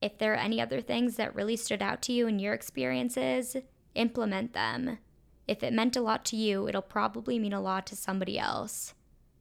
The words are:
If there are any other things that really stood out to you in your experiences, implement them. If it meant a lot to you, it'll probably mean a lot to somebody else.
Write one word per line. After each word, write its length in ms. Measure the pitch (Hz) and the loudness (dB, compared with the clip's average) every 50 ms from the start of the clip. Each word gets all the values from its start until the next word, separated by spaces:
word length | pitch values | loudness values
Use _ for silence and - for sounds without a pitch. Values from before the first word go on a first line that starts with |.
If 180 | - 208 - - | -4 -4 0 0
there 140 | 220 214 | 2 2
are 40 | 214 | 2
any 240 | 117 - 214 226 226 | 2 2 0 2 0
other 200 | 233 226 262 254 | 0 0 0 -2
things 360 | 233 - - 233 247 247 226 | 0 0 2 2 2 2 2
that 180 | - 214 - - | 0 -2 -2 0
really 220 | 208 202 214 233 | -2 0 0 0
stood 260 | 220 - - 220 202 | 0 0 -2 0 0
out 200 | 202 202 220 - | 0 -2 -2 -2
to 100 | - - | -2 0
you 140 | 247 240 233 | 2 2 4
in 120 | 226 214 196 | 4 2 0
your 160 | 196 208 220 | 0 0 -2
experiences, 1040 | 226 - - - 269 254 254 262 254 247 247 247 254 262 262 254 254 247 233 - 262 254 - _ _ _ - - | -2 -4 -8 -4 -2 0 0 0 0 0 0 0 0 0 2 0 0 -2 -2 -6 -8 -8 -8 _ _ _ -8 -2
implement 580 | - 233 233 233 247 226 208 190 190 226 240 | 0 0 0 0 0 -2 0 0 -2 -4 -4
them. 460 | - - - 113 117 247 254 - 233 - - - - - - - - - - | -2 0 0 0 0 -2 -2 -4 -4 -6 -10 -20 -20 -20 -20 -20 -20 -12 -4
If 160 | - 202 - | -4 -2 0
it 100 | - - | 0 2
meant 240 | 233 226 226 247 240 | 2 4 4 4 2
a 40 | 254 | 2
lot 240 | 233 220 220 220 - | 2 2 0 0 0
to 100 | - - | -2 -2
you, 320 | 220 220 214 196 196 202 208 | 0 2 2 2 2 0 0
it'll 120 | 202 196 | 0 -2
probably 580 | 196 - - 214 208 220 208 233 220 262 247 233 | -4 -2 0 0 0 0 0 -2 -2 0 0 2
mean 140 | 214 202 | 2 0
a 80 | 202 196 | 0 0
lot 260 | 190 190 185 190 190 - | 0 0 -2 -2 -4 -6
to 80 | 208 | -10
somebody 420 | - - - 190 190 185 180 - - | -6 -4 -2 -2 0 0 0 0 0
else. 560 | 104 - - 107 - 214 - - - - - - _ _ - - - - _ - | 0 0 0 -2 -4 -6 -6 -8 -10 -10 -12 -18 _ _ -20 -20 -20 -20 _ -20